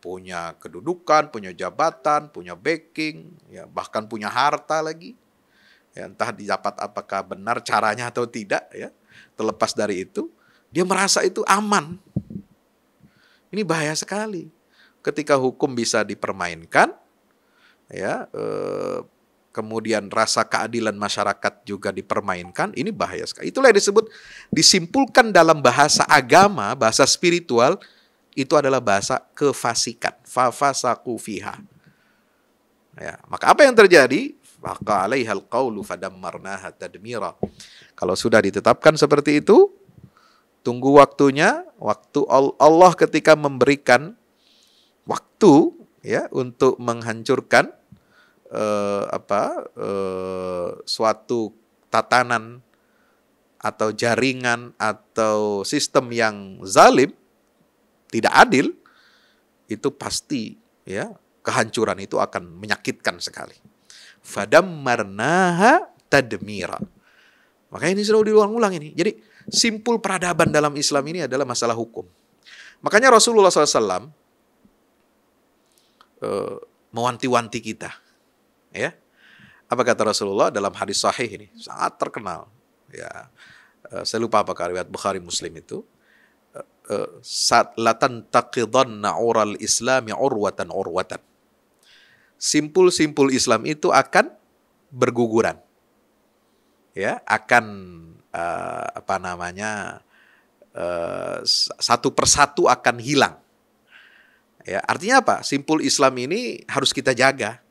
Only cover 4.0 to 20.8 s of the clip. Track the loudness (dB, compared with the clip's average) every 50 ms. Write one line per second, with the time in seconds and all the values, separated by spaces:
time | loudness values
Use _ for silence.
4 | -8 -8 -12 -8 -8 -6 -2 0 0 0 0 -4 -6 _ -6 -6 -4 -6 -10 -12
5 | -16 -20 -20 _ _ _ _ _ _ _ _ _ _ _ _ _ _ _ _ -18
6 | -18 -18 -8 _ -6 -6 -6 -12 -6 -6 -6 -4 -4 -8 -8 -8 -12 -10 -10 -12
7 | -12 _ -8 -8 -8 -8 -14 -14 -6 -6 -6 -6 -4 -2 -2 0 0 0 -2 -4
8 | -6 -8 -6 -6 -6 -6 -8 -12 -8 -4 -6 -6 -6 -8 -16 -16 -16 -16 _ _
9 | _ _ _ -20 -20 _ _ _ -4 -4 -2 -2 -4 -4 -2 -2 -2 -2 -2 -4
10 | -6 -8 _ -8 -8 -8 _ _ _ _ _ _ _ _ -4 -4 -2 0 0 0
11 | 0 0 0 0 0 -2 -2 -4 -2 0 0 0 0 0 -2 -2 -2 -4 -14 -16
12 | _ _ _ -12 -12 -10 -18 -18 -18 _ _ _ _ _ _ _ _ _ _ _
13 | _ _ _ _ _ _ _ _ _ _ -8 -6 -4 -2 -2 -2 -2 -4 -4 -6
14 | -8 -8 -8 -8 -8 -8 -10 -12 -14 -16 _ _ _ _ _ _ _ _ _ _
15 | _ -6 -6 -6 -2 0 0 2 2 -2 -2 _ -4 -4 -2 -2 -4 -2 -2 -2
16 | -2 -2 -6 -10 -8 -8 -6 -6 -6 -8 -8 -10 -16 -2 2 2 2 2 2 _
17 | _ _ _ _ _ _ _ _ _ _ _ _ _ _ _ _ _ _ -12 -8
18 | -6 -6 -6 -6 -10 -14 _ -10 -10 -8 -8 -8 -8 -8 -8 -8 -8 -8 -8 -10
19 | -12 _ _ _ _ _ _ _ _ _ _ -12 -12 -8 -8 -8 -4 -2 -2 -2
20 | -2 -4 -2 -2 0 0 0 -2 -2 -2 -2 -4 -4 -4 -6 -4